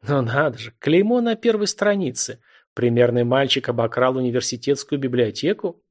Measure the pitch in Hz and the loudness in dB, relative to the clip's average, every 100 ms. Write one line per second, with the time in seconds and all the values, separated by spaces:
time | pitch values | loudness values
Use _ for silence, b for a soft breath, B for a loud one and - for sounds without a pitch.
0 | - 143 117 127 151 123 - _ - 165 | -2 -2 0 0 0 -2 -16 _ 0 2
1 | 202 247 233 220 240 214 202 - 208 202 | 4 2 0 -2 0 0 -2 0 0 0
2 | 165 123 - 113 b b b - 120 117 | -2 -4 -8 -8 b b b -2 0 4
3 | 120 120 120 131 139 - - 117 113 - | 4 4 2 2 2 0 -2 -2 -2 2
4 | 127 131 127 120 120 120 135 139 - 143 | 0 2 0 -2 -4 -6 -2 -2 -2 -4
5 | 135 123 117 104 147 214 185 - _ | -2 0 0 0 -2 -2 -6 -10 _